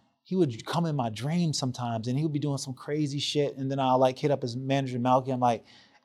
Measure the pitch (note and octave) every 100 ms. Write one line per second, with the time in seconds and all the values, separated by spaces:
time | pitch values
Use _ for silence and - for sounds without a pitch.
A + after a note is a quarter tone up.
0 | _ _ - F#3 D3+ A2+ - E3 E3 C#3+
1 | A#2 G#2+ C3+ F3 E3 C#3+ C3 A#2+ A#2+ A2+
2 | A#2+ C3 D#3+ C#3+ D3 C#3 C3+ B2+ - D3+
3 | D3 C#3+ - D3+ C#3 C3+ C3+ C#3 C3 B2+
4 | C3 B2+ D3 C3+ B2 B2 C3+ C#3 C3 B2
5 | B2+ B2+ C3 B2 B2 A2+ - - - _